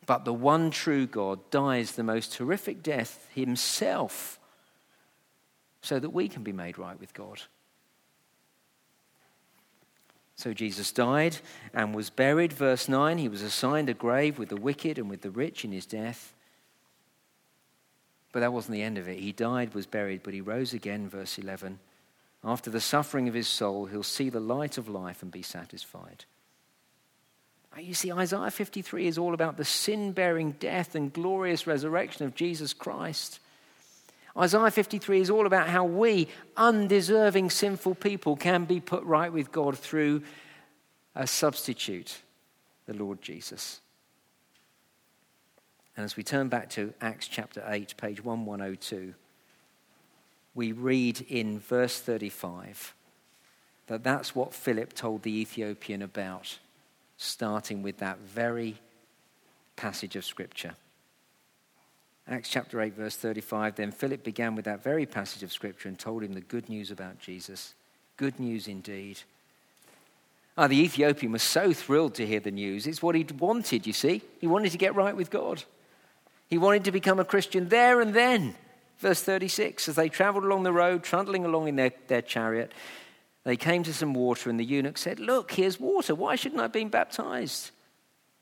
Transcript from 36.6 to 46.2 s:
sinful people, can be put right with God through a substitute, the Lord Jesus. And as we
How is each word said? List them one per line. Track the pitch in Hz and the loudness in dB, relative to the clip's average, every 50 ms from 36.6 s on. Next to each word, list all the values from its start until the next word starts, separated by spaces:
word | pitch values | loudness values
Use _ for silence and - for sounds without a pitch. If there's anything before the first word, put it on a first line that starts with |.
| 226 233 226 214 202 190 202 202 180 165 214 220 214 208 190 196 190 175 | 6 6 6 6 4 6 6 4 6 6 6 6 6 6 6 4 2 2
sinful | - - - 202 196 185 - 190 185 | 2 2 0 0 0 0 0 -2 0
people, | - - 202 202 190 - 156 147 | 0 0 -2 -2 0 0 0 0
can | 139 - 175 180 175 175 | 2 2 2 4 4 4
be | 160 185 175 | 2 0 0
put | 170 - 180 - - | 0 -2 -4 -2 2
right | 170 160 151 170 170 | 4 4 4 4 2
with | 165 160 139 127 | 0 -2 -2 -2
God | - 165 147 143 135 131 | 0 0 2 2 0 -2
through | - - - 156 151 147 147 151 147 - - - - - - - - _ _ _ _ _ _ _ _ _ - | -4 -2 0 2 4 4 2 2 0 -6 -14 -20 -20 -20 -20 -20 -20 _ _ _ _ _ _ _ _ _ -8
a | - 135 123 | -6 -4 -2
substitute, | - - - 151 135 - - - 120 - - - 98 87 - - - - - _ _ _ _ _ _ _ _ _ _ _ _ - | 0 2 2 2 2 0 -4 -6 -6 -4 -6 -6 -6 -8 -10 -12 -14 -16 -18 _ _ _ _ _ _ _ _ _ _ _ _ -12
the | 107 | -8
Lord | 104 104 98 101 95 | -6 -6 -6 -6 -8
Jesus. | - - 78 82 - - - - - - - - _ _ _ _ _ _ _ _ _ _ _ _ _ _ _ _ _ _ _ _ _ _ _ _ _ _ _ _ _ _ _ _ _ _ _ _ _ _ _ _ _ _ _ | -12 -14 -14 -14 -14 -14 -12 -10 -10 -10 -12 -14 _ _ _ _ _ _ _ _ _ _ _ _ _ _ _ _ _ _ _ _ _ _ _ _ _ _ _ _ _ _ _ _ _ _ _ _ _ _ _ _ _ _ _
And | - 104 | -8 -8
as | 104 - | -8 -6
we | - | -8